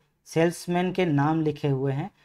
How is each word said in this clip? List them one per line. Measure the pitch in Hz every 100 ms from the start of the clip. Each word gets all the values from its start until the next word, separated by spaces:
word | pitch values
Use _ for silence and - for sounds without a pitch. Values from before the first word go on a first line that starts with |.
| _ _ -
सेल्समैन | 156 170 170 - 175 180
के | 185 175
नाम | 143 147 160
लिखे | 156 147 147
हुए | 135 139
हैं | 135 190 -